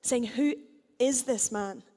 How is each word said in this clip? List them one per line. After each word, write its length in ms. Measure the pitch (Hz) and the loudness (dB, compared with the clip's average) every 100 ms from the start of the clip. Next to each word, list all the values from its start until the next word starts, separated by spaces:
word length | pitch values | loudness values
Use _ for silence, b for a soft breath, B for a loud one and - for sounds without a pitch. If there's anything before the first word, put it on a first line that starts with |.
saying, 220 | - 247 | 0 0
'Who 300 | 233 226 294 - - _ _ _ | 0 0 0 0 -8 _ _ _
is 260 | 254 262 | 2 2
this 260 | - 226 - | 0 -2 -2
man?' 320 | 208 202 190 - | -2 -6 -8 -16